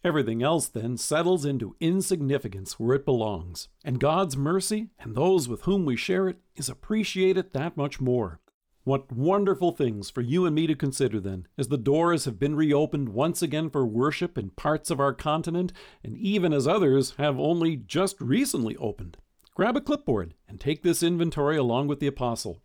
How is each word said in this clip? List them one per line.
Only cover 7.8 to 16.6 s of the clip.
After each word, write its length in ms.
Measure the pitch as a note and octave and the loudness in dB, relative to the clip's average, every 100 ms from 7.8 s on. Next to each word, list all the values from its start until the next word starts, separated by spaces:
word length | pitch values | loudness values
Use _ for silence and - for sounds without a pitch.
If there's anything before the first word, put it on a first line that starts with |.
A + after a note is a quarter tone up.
| C#3+ - | -4 -2
more. 400 | B2+ B2 G2+ D#2+ _ _ _ _ - | 0 0 -2 -6 _ _ _ _ -2
What 240 | C#3 C3+ | -2 -2
wonderful 600 | A#2 D3+ G3 G3 F#3 F3 | -2 2 2 2 2 0
things 380 | E3+ C3+ G#2 G2+ | 2 -2 -2 -6
for 100 | - | -4
you 240 | A#2+ E3 | 0 2
and 100 | F3+ | 2
me 120 | D#3 D#3+ | 2 0
to 80 | |
consider 440 | D3 C#3+ C3 C3 G#2+ | 0 0 0 0 0
then, 300 | G2 F#2 F2 - | -4 -8 -10 -6
as 120 | A#2+ | -2
the 100 | C#3 | 0
doors 480 | A#2 D3 E3+ E3+ C#3+ | 2 4 4 2 -2
have 120 | G2+ | -2
been 160 | C#3+ | -2
reopened 540 | D3+ D#3 C#3+ D3 D3+ C3 | 2 2 4 2 0 -2
once 320 | G#2 D#3 E3 | 0 -2 0
again 300 | E3 D3+ D#3+ | -2 -2 -2
for 160 | C#3+ C3 | 0 0
worship 500 | A2 C#3 C#3+ F3 - | 2 0 0 -4 -4
in 140 | G2 | -8
parts 400 | - - D#3 - | -4 -2 -2 -2
of 100 | C#3 | 0
our 140 | C#3 | 0
continent, 580 | B2+ D#3 D#3 E3+ E3+ F3+ - - - | 0 -2 -2 -2 -2 -4 -6 -20 -18
and 160 | A2+ A#2+ | -14 -6
even 340 | F#3+ G#3 F3 | 0 2 2
as 160 | D3 | 2